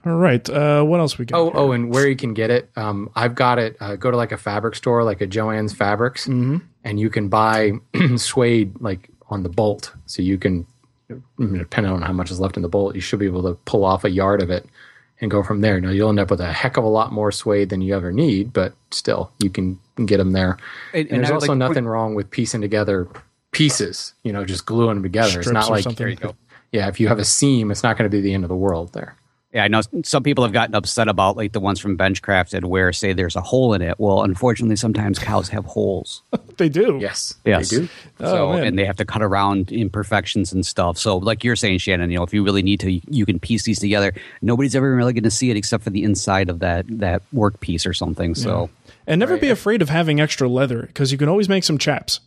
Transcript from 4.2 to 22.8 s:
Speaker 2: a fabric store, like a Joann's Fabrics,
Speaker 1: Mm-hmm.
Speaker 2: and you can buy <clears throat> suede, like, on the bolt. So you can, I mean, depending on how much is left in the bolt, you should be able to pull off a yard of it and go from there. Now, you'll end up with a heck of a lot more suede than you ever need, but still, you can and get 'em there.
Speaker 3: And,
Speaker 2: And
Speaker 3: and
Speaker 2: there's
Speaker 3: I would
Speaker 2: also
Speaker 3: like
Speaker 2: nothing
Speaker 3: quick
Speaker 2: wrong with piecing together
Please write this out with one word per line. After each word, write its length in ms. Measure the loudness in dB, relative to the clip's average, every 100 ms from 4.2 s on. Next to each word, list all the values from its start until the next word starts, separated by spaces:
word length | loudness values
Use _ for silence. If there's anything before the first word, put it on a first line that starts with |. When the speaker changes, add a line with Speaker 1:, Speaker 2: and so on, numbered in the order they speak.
| 0
Speaker 2:
a 40 | -4
fabric 380 | -4 -2 -4
store, 280 | -2 0 2
like 160 | 2 0
a 60 | -2
Joann's 440 | -2 -2 -2 -4
Fabrics, 540 | -2 0 2 0 -2 -4
Speaker 1:
Mm-hmm. 300 | 0 0 -2 -6 _
Speaker 2:
and 140 | -6 -2
you 80 | 0
can 200 | 0 0
buy 440 | 2 4 4 2 0 _
<clears throat> 220 | 0 2 2
suede, 640 | 0 2 4 4 2 -4
like, 300 | -8 -8 -12 _ _
on 120 | -6
the 40 | -4
bolt. 440 | 0 0 0 -8 -18 -14
So 160 | -4
you 160 | -2 0
can, 280 | 0 -2 -6 _ _ _ _
I 40 | -20 -18 -6
mean, 200 | -4 -2
depending 340 | -2 -2 0
on 100 | -2
how 100 | -2
much 180 | -4 -4
is 80 | -4
left 180 | -4 -2
in 60 |
the 60 | -2
bolt, 260 | 0 0
you 60 | -4
should 180 | -4 -2
be 80 | 0
able 160 | 0
to 120 | -2 -4
pull 200 | -2 2
off 200 | 2 2
a 60 | 0
yard 300 | 2 2 2
of 80 | 0
it 140 | -2 -6 -20 -20 -20 _ _
and 100 | -2
go 120 | 0
from 180 | 0 0
there. 200 | 2 2
Now, 100 | 0
you'll 180 | 2 2
end 100 | 2
up 100 | 2
with 100 | 0
a 120 | -2
heck 240 | -2 0 2
of 80 |
a 40 | 2
lot 240 | 2 2
more 200 | 0 -2
suede 380 | -2 0 0 0
than 100 | -2
you 140 | -2 -2
ever 160 | -2
need, 400 | 0 2 2 0
but 220 | 0 -2 -6 _
still, 420 | -6 -2 -2 -4 _
you 80 | -2
can 300 | 0 -4 -6 _ -4
and 120 | 2
get 120 | 2
'em 120 | 4
there. 240 | 2 0 -2 -8 -18 -6
Speaker 3:
And, 100 | -4 -2
Speaker 2:
And 40 |
Speaker 3:
and 80 | 0
Speaker 2:
there's 80 | 2
Speaker 3:
I 20 |
would 20 | 2
Speaker 2:
also 100 | 2
Speaker 3:
like 60 | 2
Speaker 2:
nothing 260 | 2 0
Speaker 3:
quick 80 | 0
Speaker 2:
wrong 220 | -2 -2
with 160 | -2 -4
piecing 300 | -4 -4 -2
together 480 | 0 0